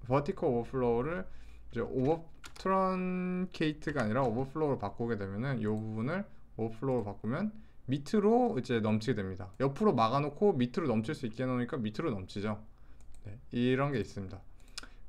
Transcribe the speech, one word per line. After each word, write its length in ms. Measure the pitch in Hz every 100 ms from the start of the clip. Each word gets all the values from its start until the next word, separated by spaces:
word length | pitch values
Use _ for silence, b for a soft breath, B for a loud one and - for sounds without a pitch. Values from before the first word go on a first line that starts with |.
| 113
vertical 500 | 135 147 190 160 120
overflow를 720 | 113 131 123 117 139 180 185 b b b -
이제 100 | 117
오버-, 440 | 101 131 127 165 - - - -
트런케이트가 1500 | 190 190 190 185 185 180 180 180 185 - 160 151 - 147
아니라 200 | 110 117
오버플로우로 540 | 131 110 135 160 151 123
바꾸게 400 | 101 - 117 110
되면은 440 | 98 98 135 123
요 120 | 107 110
부분을 500 | 110 110 123 185 202 b b -
오버플로우로 460 | 113 113 135 127
바꾸면 480 | 101 98 107 143 214 B B B -
밑으로 720 | 143 143 214 202 233 240 127
이제 200 | 113 117
넘치게 360 | 107 107 120 110
됩니다. 360 | 95 92 98 -
옆으로 340 | 135 139 214
막아놓고 600 | 135 113 139 147 139 208
밑으로 340 | 160 123 - 160
넘칠 280 | 110 113 156
수 100 | 120
있게 180 | 101
해놓으니까 340 | 127 127 120 135
밑으로 340 | 107 110 160
넘치죠. 520 | 104 95 104 104 107 - b b b - - 101
네, 140 | 107 -
이런 400 | 123 123 127 143
게 80 | 131
있습니다. 400 | 98 - 95 95 - - B B B B